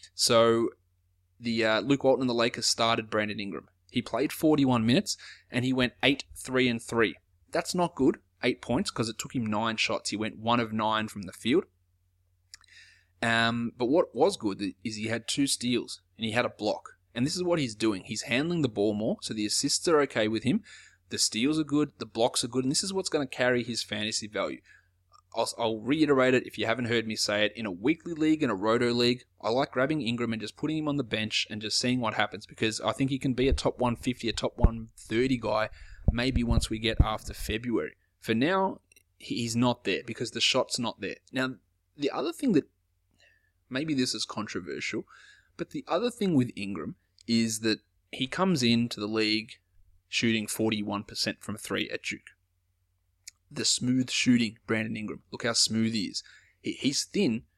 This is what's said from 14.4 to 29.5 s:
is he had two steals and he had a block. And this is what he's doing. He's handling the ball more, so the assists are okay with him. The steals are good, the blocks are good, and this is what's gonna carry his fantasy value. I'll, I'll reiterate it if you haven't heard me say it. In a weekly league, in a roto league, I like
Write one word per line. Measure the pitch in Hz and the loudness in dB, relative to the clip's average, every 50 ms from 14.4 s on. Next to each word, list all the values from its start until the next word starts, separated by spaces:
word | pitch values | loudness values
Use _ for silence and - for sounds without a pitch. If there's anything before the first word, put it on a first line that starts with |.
| 117 101 98 - 101 92 - _ - | -2 -4 -4 -4 -4 -6 -6 _ -8
is | 113 110 | -8 -6
he | 104 107 110 | -6 -4 -4
had | 113 117 - - | -4 -4 -4 -4
two | - 143 139 139 | -2 0 0 0
steals | - - 120 123 123 107 - - - - _ _ _ - | 0 -2 -2 0 0 0 -2 -4 -10 -16 _ _ _ -8
and | - | -6
he | 110 | -2
had | 104 120 120 | 0 0 0
a | - | -2
block. | - - 208 208 - - - - - _ _ _ - | -2 -2 -2 -2 -2 -2 -6 -12 -20 _ _ _ -4
And | 117 127 | -2 -2
this | 151 175 | -2 -2
is | 180 180 | -2 -2
what | 175 175 165 | 0 0 0
he's | 139 113 107 | 0 -2 -2
doing. | 104 113 113 101 92 - | 0 0 0 0 0 -4
He's | - 113 - - | -8 -8 -8 -4
handling | - 120 131 151 170 175 165 | -2 0 0 0 0 0 0
the | 143 117 | 0 0
ball | 104 101 101 110 104 | 0 2 2 2 2
more, | 104 107 127 - - | 0 -2 -2 -4 -4
so | - - 113 | -6 -6 -4
the | 107 107 | -4 -2
assists | 101 - - - - - - - 175 | -2 0 -2 0 0 -2 -2 2 2
are | 160 147 | 4 4
okay | 143 - - 120 110 107 | 4 2 0 0 0 0
with | 110 110 - | 0 0 0
him. | 123 170 233 - - - - - - _ _ _ _ | 0 0 0 -2 -6 -16 -20 -20 -20 _ _ _ _
The | 113 - | -2 -2
steals | - - - 110 123 143 156 156 | 0 0 0 2 2 2 2 0
are | 156 | 0
good, | 143 143 147 147 143 - - | 0 0 0 0 0 -4 -8
the | 110 | -12
blocks | - - 113 117 127 - - - | -6 0 2 2 2 2 0 -4
are | 123 | -2
good, | 117 131 127 | -2 -2 0
and | 131 | 0
this | 156 - 202 | 0 0 -2
is | 190 196 | -2 -4
what's | 190 180 - | -4 -2 -2
gonna | - 151 139 | -2 -2 -2
carry | - - - 127 127 127 123 117 | -4 -2 0 2 2 2 2 0
his | 123 113 - - | -2 -4 -6 -6
fantasy | - 107 107 107 110 110 - 113 104 | -4 -4 -4 -2 -2 -2 -4 -6 -4
value. | 104 98 90 78 67 - - - - - _ _ _ _ _ _ _ - _ _ - | -4 -2 -2 -2 -4 -8 -12 -18 -20 -20 _ _ _ _ _ _ _ -20 _ _ -4
I'll, | 113 117 - - - | -4 -4 -2 -2 -2
I'll | 117 110 113 107 | -2 -2 -2 -2
reiterate | 107 123 147 160 151 147 139 131 127 127 127 | -2 -2 2 2 4 4 6 6 6 6 4
it | 123 - - | 4 2 0
if | - 107 | -4 -2
you | 104 | 0
haven't | 113 113 127 120 | 0 0 0 0
heard | 113 120 117 110 113 | 0 0 0 0 0
me | 110 | -2
say | - - - 104 104 104 | -2 -2 0 2 2 2
it. | 104 - | 2 0
In | 117 113 | -2 -6
a | 104 | -6
weekly | 90 90 107 143 165 - - 175 170 | -6 -2 0 0 0 0 -4 -8 -4
league, | 151 156 156 156 151 | 0 2 2 4 4
in | 147 123 | 2 0
a | 104 | 0
roto | 92 101 110 113 120 120 120 | 0 2 2 4 4 4 2
league, | 120 120 120 120 123 123 - _ _ _ | 2 2 2 2 2 0 -4 _ _ _
I | - | -2
like | 107 | 0